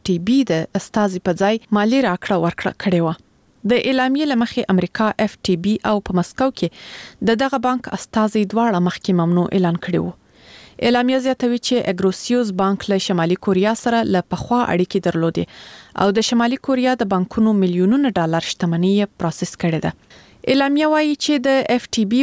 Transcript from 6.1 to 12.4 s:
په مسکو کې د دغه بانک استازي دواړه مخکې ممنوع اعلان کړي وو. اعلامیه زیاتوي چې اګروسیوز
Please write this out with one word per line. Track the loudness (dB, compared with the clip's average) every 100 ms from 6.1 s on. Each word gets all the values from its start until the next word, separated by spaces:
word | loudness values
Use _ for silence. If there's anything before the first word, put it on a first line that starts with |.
په | -2
مسکو | -2 -2 -2 -2
کې | -6 -6 -20 -18 -18 -4 0
د | 0
دغه | 0 0
بانک | -2 -2 -4 -10
استازي | -4 0 0 0 0
دواړه | 0 2 2 0
مخکې | -2 0 2
ممنوع | 4 2 2 2
اعلان | 0 0 -2
کړي | -2
وو. | -4 -8 _ _ -20 -20 -18 -4 0
اعلامیه | 2 2 2
زیاتوي | 0 0 0 -2 0
چې | 0 0
اګروسیوز | 0 0 -2 0 0